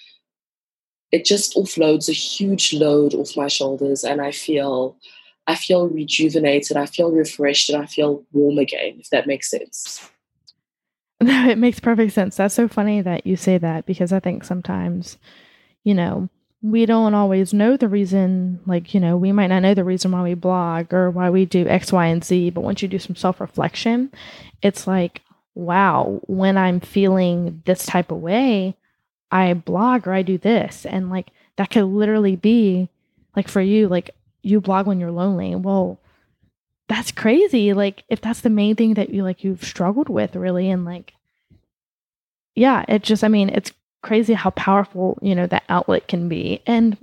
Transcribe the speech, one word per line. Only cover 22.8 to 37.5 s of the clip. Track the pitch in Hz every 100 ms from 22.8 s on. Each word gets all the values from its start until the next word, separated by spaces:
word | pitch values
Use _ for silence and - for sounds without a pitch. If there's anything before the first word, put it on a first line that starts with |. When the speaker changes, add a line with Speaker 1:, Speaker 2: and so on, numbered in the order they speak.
Speaker 2:
you | 196
do | 190
some | - 180
self-reflection, | 185 185 190 - 147 - 233 240 269 - - - - -
it's | 202 - -
like, | 190 175 - _ _ _ -
wow, | 175 180 196 139 - 98 -
when | 190 190 190
I'm | 185 180
feeling | - - 196 190 180 175 170 160
this | 170 180 -
type | 180 175
of | 170
way, | 165 214 262 208 185 - _ _ _ _ _
I | 185 185
blog | 175 160 175 233 254 185
or |
I | 190
do | 185 185
this. | 202 226 - - -
And, | 185 185
like, | 185 - _ _ -
that | 196
could | 226 196
literally | 202 208 214 202 190
be, | 208 233 208 185 185 _ _ _ _
like, | - -
for | 202
you, | 190 214 208
like, | 180 - - _ _
you | 202 214
blog | 190 190 196
when | 190
you're | 175
lonely. | 170 190 185 185 180
Well, | 190 196 180 185 _ _ _ _ _ _ _ _ -
that's | 220 240
crazy. | - 220 269 403